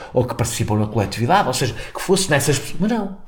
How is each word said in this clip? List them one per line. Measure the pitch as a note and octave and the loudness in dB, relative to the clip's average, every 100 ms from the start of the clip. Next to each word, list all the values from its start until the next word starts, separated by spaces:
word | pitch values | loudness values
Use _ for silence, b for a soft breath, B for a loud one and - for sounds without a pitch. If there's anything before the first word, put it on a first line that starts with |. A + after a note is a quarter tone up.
| B | B
ou | B2+ | 0
que | A#2 | 0
participam | - A2 - A2 G#2+ | 0 -2 -2 0 2
na | G#2+ | 2
coletividade, | A2 F#2+ G#2 A#2+ G3 B2+ | 0 -2 0 2 4 2
ou | |
seja, | C3 B2 - B | 0 -2 -4 B
que | - | -6
fosse | - F#3+ - | 0 2 4
nessas | C#3+ D3 C3+ | 2 2 0
pessoas. | - - | 0 -2
Mas | G#3+ | 0
não, | A#3 G3 F#3+ | 0 -4 -8